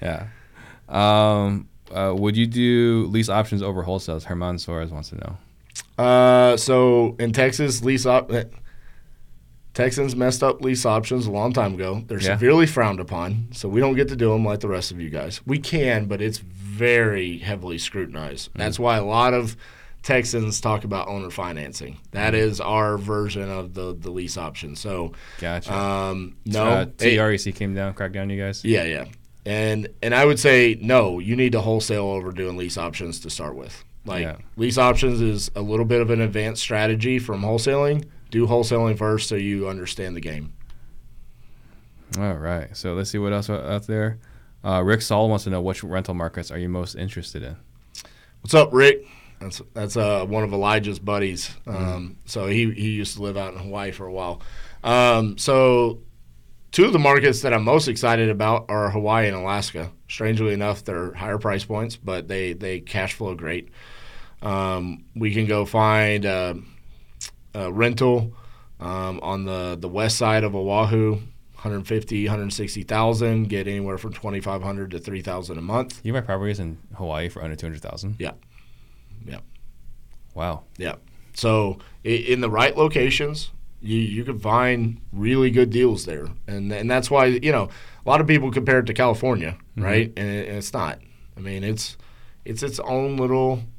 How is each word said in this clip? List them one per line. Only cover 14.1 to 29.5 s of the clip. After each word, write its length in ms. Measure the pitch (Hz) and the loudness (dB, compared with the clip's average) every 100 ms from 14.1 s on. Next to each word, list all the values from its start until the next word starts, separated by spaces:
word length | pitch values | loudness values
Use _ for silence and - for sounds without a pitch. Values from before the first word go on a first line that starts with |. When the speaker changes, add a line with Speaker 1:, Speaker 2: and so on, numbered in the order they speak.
| 131 | 2
Speaker 2:
do 180 | 113 | 2
'em 100 | 110 107 | 2 2
like 140 | 104 | -2
the 80 | 104 | -4
rest 240 | 92 90 | -4 -6
of 80 | 87 | -8
you 100 | 80 | -8
guys. 320 | 76 73 98 123 | -6 -8 -8 -4
We 120 | 143 | -4
can, 460 | - 165 131 110 104 | -2 0 0 0 -2
but 160 | 101 | -2
it's 180 | 107 107 | -4 -6
very 1000 | 90 92 98 104 120 120 110 98 90 85 | -10 -14 -12 0 4 6 4 2 -2 -6
heavily 380 | 90 101 90 85 | -6 -6 -6 -8
scrutinized. 760 | - 98 82 78 76 69 - | -6 -6 -6 -8 -10 -10 -10
Speaker 1:
Mm. 40 | - | -6
Speaker 2:
That's 220 | 104 - | -4 0
why 180 | 120 113 | 2 2
a 60 | 101 | 2
lot 280 | 113 123 | 2 4
of 220 | 123 117 - - - - - | 2 0 -6 -16 -20 -18 -8
Texans 560 | - 131 117 117 107 104 | 0 2 2 -2 -2 -2
talk 240 | 113 107 | 0 -2
about 240 | 107 98 - | -2 -6 -6
owner 220 | 101 90 | -8 -8
financing. 640 | 92 87 78 73 - 64 76 - | -8 -8 -8 -10 -12 -14 -14 -12
That 220 | 101 107 | -4 0
Speaker 1:
Mm. 40 | 110 | 2
Speaker 2:
is 220 | 110 98 | 2 0
our 360 | - 107 107 104 | 0 2 2 0
version 520 | 101 104 104 98 98 | -2 -2 -2 -4 -6
of 240 | 95 87 | -8 -8
the, 220 | 90 92 85 | -8 -8 -8
the 140 | 90 | -8
lease 260 | 90 87 - | -8 -8 -8
option. 380 | 80 73 78 73 | -10 -10 -12 -10
So, 380 | 104 92 85 - - - | -8 -6 -6 -10 -16 -10
Speaker 1:
Gotcha. 340 | 85 87 92 98 | -6 -6 -4 -4
Speaker 2:
um, 600 | 101 98 95 95 90 - 104 | -2 -2 -2 -4 -8 -10 -4
Speaker 1:
So, 120 | 107 | 0
Speaker 2:
no, 60 | 110 | 2
Speaker 1:
uh, 100 | 117 | 2
Speaker 2:
it 160 | 117 - | 0 0
Speaker 1:
T 200 | 117 110 | 2 4
R 120 | 107 | 4
E 40 | 101 | 2
C 140 | 101 | -2
came 220 | 92 98 | -4 -4
down, 200 | 98 98 | -2 -4
cracked 200 | 98 95 | -4 -6
down 160 | 98 98 | -6 -6
you 100 | 98 | -4
guys? 240 | 98 98 107 | -4 -4 0
Speaker 2:
Yeah, 180 | 107 | 0
yeah. 220 | 82 73 - - - - | 0 -6 -8 -16 -20 -16
And, 420 | 101 | -6